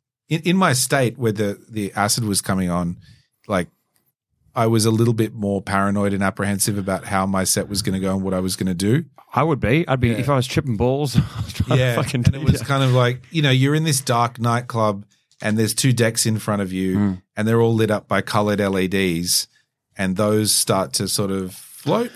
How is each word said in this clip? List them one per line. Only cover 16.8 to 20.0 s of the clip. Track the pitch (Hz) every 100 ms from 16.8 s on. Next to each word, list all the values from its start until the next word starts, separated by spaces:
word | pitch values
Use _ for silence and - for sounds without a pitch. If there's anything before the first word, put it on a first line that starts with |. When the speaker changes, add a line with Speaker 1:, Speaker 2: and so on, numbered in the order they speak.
| 95 95
Speaker 2:
Mm. | 101 92 - -
Speaker 1:
and | 107
they're | 117
all | 113
lit | 110 110
up | 101 -
by | 98
colored | - 110 104 101
L | 101 95
E | 92
Ds, | 98 95 85 87 - - _ _ _ _
and | -